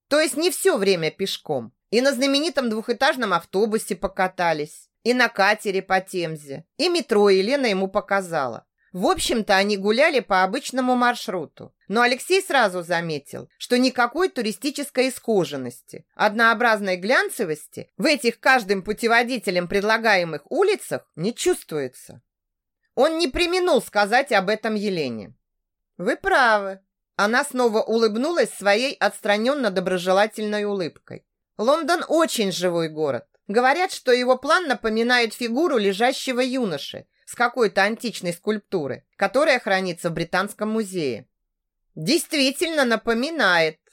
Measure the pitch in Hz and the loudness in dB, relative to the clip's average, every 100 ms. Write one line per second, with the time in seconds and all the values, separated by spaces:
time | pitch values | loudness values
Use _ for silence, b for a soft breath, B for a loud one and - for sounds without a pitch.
0 | - 294 311 285 349 - 381 262 196 180 | 0 2 2 0 -2 0 0 2 2 2
1 | 156 - 190 - - 135 110 _ - 220 | 0 -4 -6 -6 -6 -6 -6 _ -2 2
2 | 269 240 277 277 330 - 240 220 214 226 | 2 2 2 2 0 -2 -2 -4 -4 0
3 | 277 262 214 175 - 190 220 220 - 190 | 0 0 0 -2 -2 -2 0 -2 -4 -6
4 | 190 - 185 185 170 156 151 - - _ | -6 -2 -4 0 0 0 -4 -12 -20 _
5 | 226 254 233 - 196 214 214 190 185 190 | -2 2 2 2 2 2 -2 -4 0 -2
6 | 185 185 165 156 143 139 - - 349 349 | -2 -6 -6 -8 -12 -16 -10 -2 0 0
7 | - 208 202 190 202 285 247 190 190 202 | 2 4 4 4 2 0 0 0 -2 -4
8 | - 196 180 160 127 110 _ _ _ 180 | -2 -2 -2 -4 -4 -6 _ _ _ -2
9 | 262 370 - 240 202 190 202 202 202 226 | 0 0 0 0 2 2 2 0 0 4
10 | 320 262 - 185 185 262 - 254 254 247 | 4 2 0 2 2 -2 -6 -2 0 2
11 | 240 233 - 180 135 - - _ - 214 | 0 -2 -6 -8 -8 -14 -20 _ -4 2
12 | 240 254 - 381 - 277 208 180 165 170 | 2 0 0 0 2 2 2 0 -4 -4
13 | 170 147 - 131 - - - 247 254 254 | -2 -6 -8 -14 -14 -10 0 2 2 2
14 | 240 294 370 - 214 - 285 294 277 247 | 0 0 -2 -2 -6 -4 -6 -6 -6 -2
15 | 262 - - 208 147 143 123 - _ - | -2 -2 -2 0 0 -4 -10 -12 _ -20
16 | _ - 214 214 226 226 240 214 196 180 | _ -2 0 4 2 4 2 0 0 -2
17 | 196 302 403 - 175 151 - - - - | 0 0 0 -4 -6 -6 -10 -18 -14 -2
18 | 269 285 233 - 277 262 190 196 190 208 | 0 2 0 0 2 2 2 -4 -4 -2
19 | 226 233 240 247 208 180 175 196 202 226 | 2 2 2 -2 -2 -2 0 -2 0 0
20 | 220 190 170 151 - 294 427 359 - - | 2 2 0 -6 -4 0 2 0 -4 -8
21 | _ - 190 - 349 349 - 151 131 - | _ -6 -6 -2 -2 -2 -4 -6 -6 -10
22 | - 113 _ _ _ _ _ _ _ - | -20 -20 _ _ _ _ _ _ _ 0
23 | 302 320 339 - 349 359 359 262 - 202 | 2 2 -2 0 0 2 2 2 0 0
24 | 202 247 269 202 185 214 226 214 208 180 | 2 2 2 0 0 -2 -2 -4 -2 -2
25 | 131 113 90 - _ _ _ _ _ - | -4 -6 -12 -20 _ _ _ _ _ -8
26 | 190 359 392 330 240 208 196 196 _ _ | -4 -2 2 4 4 2 -2 -10 _ _
27 | _ - 202 247 285 254 240 220 - 226 | _ -2 0 0 -2 0 0 2 0 0
28 | 226 214 294 339 220 - 196 208 269 - | 0 0 -2 0 -2 0 2 2 0 -2
29 | 202 - 208 208 233 294 220 185 180 185 | -2 -2 -2 0 0 0 0 -2 -2 -2
30 | 185 190 214 - 214 208 208 202 151 - | 2 2 2 -2 -6 -4 -4 -4 -6 -10
31 | - - _ _ _ - 220 320 302 349 | -20 -20 _ _ _ -4 2 2 2 0
32 | - 311 320 - 196 165 180 170 160 151 | 2 2 2 0 -2 0 -2 0 -2 -2
33 | 147 123 - _ - 208 254 320 370 - | -2 -2 -6 _ -2 2 2 2 -2 -2
34 | 254 247 247 254 285 349 320 226 226 220 | 0 2 2 0 2 2 2 -2 -2 0
35 | 233 247 226 - 240 233 349 247 202 190 | 2 2 0 -2 -4 0 2 2 0 2
36 | 240 277 262 247 262 262 214 143 - - | 0 0 -4 -2 -2 -2 -2 -4 -8 -16
37 | - _ - - 240 254 208 196 202 226 | -18 _ -12 -2 -2 2 0 2 0 0
38 | 233 - 175 170 208 214 - 185 139 113 | -6 -6 -6 -6 -4 -4 -4 -4 -4 -8
39 | _ - 196 262 311 247 220 190 190 170 | _ -4 0 2 2 2 0 -2 -2 -4
40 | 170 165 170 180 202 - 214 220 196 185 | -6 -4 -2 -2 -2 -4 -4 -4 -4 -4
41 | 139 104 - _ _ _ _ _ _ 160 | -4 -4 -10 _ _ _ _ _ _ -6
42 | 160 311 - 311 269 262 330 311 247 220 | -2 0 0 0 0 0 -2 0 0 0
43 | 233 233 294 330 196 170 160 165 _ | 0 -2 -2 0 2 4 2 -2 _